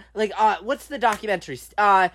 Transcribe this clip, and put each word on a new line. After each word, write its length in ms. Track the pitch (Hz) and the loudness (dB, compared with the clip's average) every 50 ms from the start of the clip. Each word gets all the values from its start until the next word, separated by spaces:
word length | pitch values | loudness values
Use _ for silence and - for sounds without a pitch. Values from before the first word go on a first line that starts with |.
| - _ - | -12 _ -6
Like, 180 | 202 214 202 175 185 | -4 -4 -4 0 0
uh, 200 | 214 220 196 165 | 2 2 2 0
what's 260 | 185 226 285 - - - | -4 -6 -8 -8 -8 -12
the 100 | 285 254 | -8 -2
documentary? 640 | 214 226 208 - - 208 196 175 - - 135 123 - - - - | 0 0 0 0 -4 -4 -4 -4 -4 -10 -14 -14 -14 -12 -4 0
Uh, 320 | 208 202 196 190 185 175 - | 2 4 4 4 4 2 -2